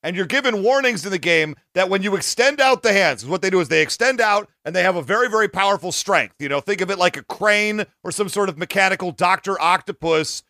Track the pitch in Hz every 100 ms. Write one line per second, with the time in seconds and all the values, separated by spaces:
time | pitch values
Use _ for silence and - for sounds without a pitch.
0 | 156 175 185 269 262 214 202 269 262 214
1 | 170 190 165 165 156 147 _ 180 185 196
2 | 196 196 - - 254 285 269 254 226 196
3 | 175 123 117 175 190 185 151 160 151 -
4 | 247 254 220 202 208 _ 151 180 180 175
5 | 135 208 247 220 208 - 196 196 180 -
6 | - 180 107 _ 143 143 160 196 180 190
7 | 180 151 - - 208 208 208 214 196 _
8 | 180 - 202 208 196 151 175 196 190 185
9 | 180 143 180 185 190 185 160 180 - 180
10 | 165 160 156 - _